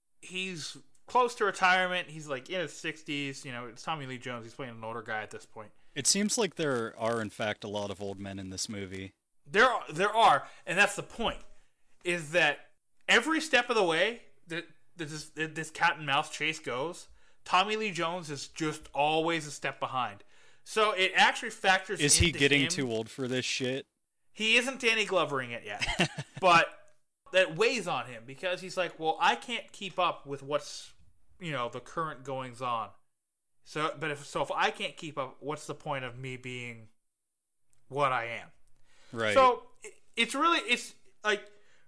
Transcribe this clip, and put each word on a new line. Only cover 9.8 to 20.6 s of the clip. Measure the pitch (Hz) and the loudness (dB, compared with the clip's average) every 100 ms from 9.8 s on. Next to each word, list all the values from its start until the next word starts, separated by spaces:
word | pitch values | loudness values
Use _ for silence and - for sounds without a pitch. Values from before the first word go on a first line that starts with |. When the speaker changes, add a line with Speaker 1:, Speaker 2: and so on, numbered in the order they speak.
| 131 | -4
Speaker 1:
there | 156 202 | 0 0
are, | 214 208 143 - - - | 6 8 8 4 -12 -4
and | 170 | 2
that's | 196 - | 2 2
the | |
point, | - - 214 120 - - - _ _ - | -8 -4 -4 -4 -10 -18 -20 _ _ -10
is | 175 175 147 | -4 -4 0
that | 170 247 - - _ _ _ - | 4 4 2 -6 _ _ _ 2
every | 202 233 320 | 2 4 0
step | - 247 247 | 2 0 2
of | 226 | 2
the | |
way | 180 160 202 233 - - - | 4 4 0 -2 -14 -20 -10
that, | 165 165 - - - | -10 -10 -18 -20 -10
that | 151 | -8
this, | 156 - | -8 -12
that | 147 156 | -6 -6
this | 151 156 | -6 -8
cat | - 170 156 | 2 2 2
and | 147 | 0
mouse | 139 156 | 0 0
chase | - 151 156 | -2 -4 -2
goes, | - 120 156 175 - - - - | -4 -4 -4 -6 -16 -20 -20 -20
Tommy | - 180 196 214 | 0 2 4 0
Lee | 220 | -2
Jones | 165 165 180 156 | -2 -2 -4 -6
is | 139 - | -10 -10
just | - 151 151 - | -4 -4 -4 -8
always | 135 147 160 160 165 151 | 0 2 4 2 0 -2
a | |
step | - 147 - | -8 -8 -6
behind. | 123 127 117 98 - - - - | -4 -2 -4 -6 -18 -20 -20 -20